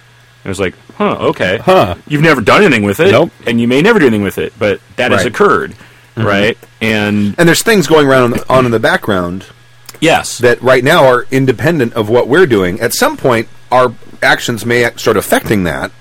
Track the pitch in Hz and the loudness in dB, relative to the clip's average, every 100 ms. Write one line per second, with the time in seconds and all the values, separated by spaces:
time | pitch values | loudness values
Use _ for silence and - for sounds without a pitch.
0 | _ _ _ _ 98 92 90 - _ - | _ _ _ _ -12 -6 -6 -6 _ -6
1 | 208 123 135 156 95 110 185 185 104 87 | -4 -2 -4 -2 -2 -2 2 2 2 -4
2 | - 143 160 131 110 139 202 117 101 98 | -6 0 2 2 2 4 4 2 0 0
3 | 175 120 170 _ - 117 120 131 196 220 | 2 2 0 _ -4 -2 0 2 2 4
4 | 135 107 98 - 80 110 107 92 _ - | 2 0 -2 -4 -8 -4 -4 -4 _ -6
5 | 123 104 113 113 202 98 69 - - - | -2 0 -2 0 2 2 -2 -12 -20 -20
6 | _ - 104 101 104 - - - 113 110 | _ -6 -2 0 -2 -4 -12 -6 -2 -2
7 | 104 104 104 98 170 165 - 214 143 160 | 0 -2 -2 0 2 2 2 0 2 2
8 | 139 131 120 117 - 131 127 113 143 185 | 4 2 2 -2 0 0 2 0 0 -2
9 | - 95 87 95 - - - - - - | -2 -4 -4 -8 -14 -20 -20 -20 -20 -4
10 | 156 151 - - 120 120 117 131 127 170 | 0 0 -2 -2 0 0 2 2 2 2
11 | 135 123 - 131 131 110 143 170 117 - | 4 2 0 -2 0 0 0 0 -2 -2
12 | 104 120 104 156 175 104 90 98 117 - | 0 0 2 2 2 2 0 -2 -4 -2
13 | 277 294 135 113 113 - - 127 127 113 | -4 -2 0 0 -2 -12 -2 0 0 -2
14 | - - 131 151 - 117 117 120 120 - | -20 -4 -2 -2 -2 -8 -2 0 0 -2
15 | - 104 - 233 - 107 87 67 95 - | -2 0 0 -2 0 -2 -2 -4 -8 -12